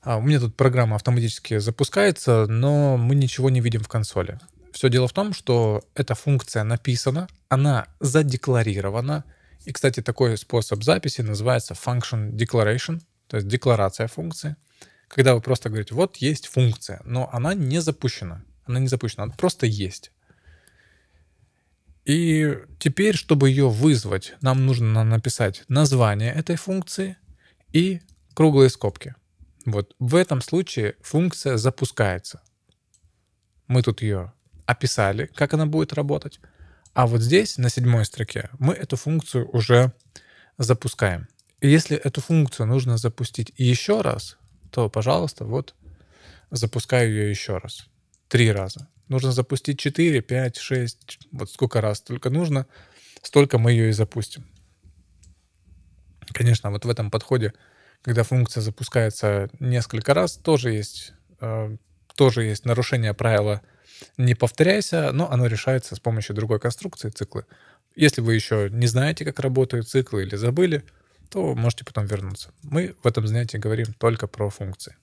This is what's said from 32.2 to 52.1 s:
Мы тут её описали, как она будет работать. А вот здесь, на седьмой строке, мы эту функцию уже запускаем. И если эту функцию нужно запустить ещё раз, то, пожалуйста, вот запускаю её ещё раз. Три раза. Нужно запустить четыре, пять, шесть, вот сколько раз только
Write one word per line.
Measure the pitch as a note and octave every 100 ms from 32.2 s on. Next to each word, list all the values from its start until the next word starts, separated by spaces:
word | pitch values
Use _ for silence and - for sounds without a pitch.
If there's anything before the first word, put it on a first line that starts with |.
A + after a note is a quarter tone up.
| - - _ _ _ _ _ _ _ _ _ _ _ _ _
Мы | B2+
тут | A#2+ G#2+
её | A2 G2 F2+ _ _ - -
описали, | A#2+ B2+ - G2 G2+ C#3+ -
как | C#3+
она | D#3 D#3
будет | D#3 D3+
работать. | - C#3+ D3 C#3+ - _ _ - _ _
А | - B2
вот | A#2
здесь, | A#2 F3 G#3 -
на | B2
седьмой | - B2 A#2 A2
строке, | - A2 G#2 - C3
мы | C#3
эту | G3 F3+ C3
функцию | - D#3+ - B2+ A#2
уже | A#2+ G#2+ A#2+ B2+ - _ - _ _ _ -
запускаем. | A#2 B2 - - G#2 F2 - _ _ _
И | C#3
если | D#3 - D3+
эту | C#3 -
функцию | - E3 C#3 - A2+
нужно | C3 B2+ A#2
запустить | A#2 - A#2+ - A2 -
ещё | B2 B2 - G#3+
раз, | G3 - - - _ _ -
то, | - A2
пожалуйста, | - A2 E3 E3 - A2
вот | B2+ - _ - - _ _ - - _
запускаю | B2 A2 A#2+ - B2+ A#2
её | G#2+ G#2
ещё | G2 - F#2
раз. | - - - _ _ _ _
Три | A#2+ A2+
раза. | G2+ F#2+ - C#3+ _ _
Нужно | C3 C3
запустить | B2 B2 C3+ - C#3
четыре, | C#3+ C3+ F3 C#3
пять, | - B2 B2+ -
шесть, | - C3 A#2+ - - - -
вот | B2+ -
сколько | - B2 A#2
раз | G#2+ G#2
только | -